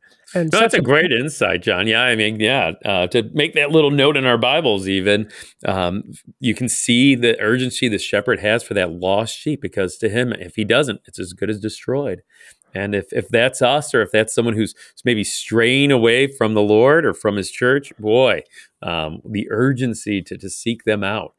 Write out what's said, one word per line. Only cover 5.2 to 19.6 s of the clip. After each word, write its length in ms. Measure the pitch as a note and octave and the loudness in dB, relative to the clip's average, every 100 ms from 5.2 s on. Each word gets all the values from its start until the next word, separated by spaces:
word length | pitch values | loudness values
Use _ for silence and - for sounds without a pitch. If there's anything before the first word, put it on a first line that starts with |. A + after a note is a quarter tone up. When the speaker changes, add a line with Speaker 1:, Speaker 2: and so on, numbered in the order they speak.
| G#2+ - - _ - | 0 -12 -20 _ -6
Speaker 2:
um, 480 | F#2+ F2 G2 - - - - | -2 -2 -4 -10 -18 -20 -8
you 160 | B2 G#2+ | -4 -4
can 140 | B2+ | -4
see 460 | - - A#2+ C#3 C3 | -4 0 4 4 4
the 220 | A#2+ A2+ | 2 0
urgency 480 | G#2+ B2+ B2+ - B2 | 0 0 -2 -2 -2
the 80 | G2+ | -2
shepherd 400 | - G2+ - G#2 | -2 -2 0 -2
has 240 | G#2 A#2 | 0 -2
for 100 | - | -2
that 180 | G2 F2+ | -4 -4
lost 440 | F2 F#2 G2 A2+ - | -4 -2 0 -2 -6
sheep, 240 | - D3 | -8 -6
because 360 | F#2+ - F#2 - | -6 -4 -6 -4
to 120 | A2 | -4
him, 220 | A2 B2 | -2 -2
if 240 | G2+ - - | -4 -8 -6
he 80 | |
doesn't, 380 | G#2 A#2 C#3 - _ | 0 0 0 -4 _
it's 140 | - | -14
as 140 | F#2 | -14
good 160 | F2+ G2+ | -8 -6
as 100 | G#2+ | -4
destroyed. 640 | G#2+ - - C3+ C#3 F2+ _ _ - _ _ | -6 -8 -6 -4 -4 -8 _ _ -20 _ _
And 220 | F#2+ G2+ G2+ | -8 -4 -4
if, 160 | F#2+ | -4
if 160 | B2 - | -6 0
that's 340 | A#2 B2+ - | 2 2 2
us, 320 | B2 C#3+ D3 | 0 0 0
or 80 | B2+ | 0
if 100 | G2+ | 2
that's 220 | A2 A2 | 2 0
someone 220 | - A#2 A2 | 0 0 0
who's 180 | G2+ - - _ | -2 -6 -20 _
maybe 220 | B2 A2+ G2 | -2 0 -2
straying 640 | - - A2 A#2 C3+ C#3+ | -6 -2 2 4 4 4
away 360 | C3 A2+ A#2+ C#3 | 4 4 4 0
from 260 | C#3 A2+ | 0 0
the 80 | G#2+ | 2
Lord 440 | G#2 G#2+ B2+ D#3 C#3+ | 4 6 6 4 2
or 80 | |
from 220 | - G#2+ G#2 | -2 -2 -2
his 160 | F#2 | -4
church, 400 | - B2 C#3 C#3 - | -2 0 0 -4 -8
boy, 440 | G#2+ A#2 B2+ G2+ - - - _ | 0 4 4 0 -6 -18 -20 _
um, 400 | - E2+ D#2 E2+ - | -8 -6 -6 -8 -8
the 180 | G2+ A2 | -8 -4
urgency 720 | G#2+ | 0